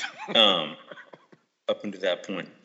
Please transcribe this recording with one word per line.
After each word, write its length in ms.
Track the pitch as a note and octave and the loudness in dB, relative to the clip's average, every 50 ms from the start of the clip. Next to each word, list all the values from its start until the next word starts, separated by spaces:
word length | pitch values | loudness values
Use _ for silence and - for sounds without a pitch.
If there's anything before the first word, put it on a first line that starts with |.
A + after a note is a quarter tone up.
| - - | -8 -10
<laughs> 240 | - - - - - | -10 -10 -6 2 4
um, 400 | A#2 G#2+ G2+ F#2 E2+ D#2 D2 - - - - - - - - - - _ _ - _ _ _ _ _ - - | 6 6 6 6 4 0 -2 -8 -12 -16 -18 -18 -18 -18 -20 -20 -20 _ _ -20 _ _ _ _ _ -2 -2
up 140 | G2+ - - | -2 -2 -2
until 180 | G#2 F#2+ F#2 | -8 -6 -2
that 220 | G2 F#2 F2+ - - | 0 0 0 -2 -4
point. 240 | - F#2+ F2 D#2+ - - - | -8 -6 -6 -8 -10 -14 -20